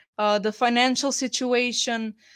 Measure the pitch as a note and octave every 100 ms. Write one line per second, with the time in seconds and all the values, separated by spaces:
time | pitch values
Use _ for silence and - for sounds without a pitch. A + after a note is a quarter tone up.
0 | _ - G#3 G#3 G#3+ - B3 A#3+ B3+ B3+
1 | C#4 - C4 - B3+ B3 B3 A#3 - A3+
2 | A3 G#3+ _